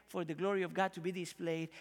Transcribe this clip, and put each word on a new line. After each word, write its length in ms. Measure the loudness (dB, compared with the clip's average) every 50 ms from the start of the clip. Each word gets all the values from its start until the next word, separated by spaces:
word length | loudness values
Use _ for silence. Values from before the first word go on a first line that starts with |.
| -14
for 180 | -6 -4 -2 -2
the 100 | -2 0
glory 260 | 0 2 2 4 2
of 120 | 2 2 2
God 180 | 2 2 2 2
to 60 | -2
be 120 | -2 -2
displayed 580 | -2 -2 -4 -4 -6 -4 -2 0 0 0 -2 -4 -6 -12